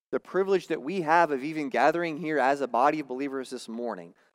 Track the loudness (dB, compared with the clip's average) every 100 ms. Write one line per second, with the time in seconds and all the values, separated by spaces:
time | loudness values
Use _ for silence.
0 | _ -6 -2 -2 0 0 0 -6 -4 -4
1 | 4 6 6 2 -4 -6 -2 4 4 4
2 | -2 -4 -2 2 2 2 0 2 2 2
3 | -6 -6 -4 -6 -8 -10 -10 -8 -8 -8
4 | -12 _ _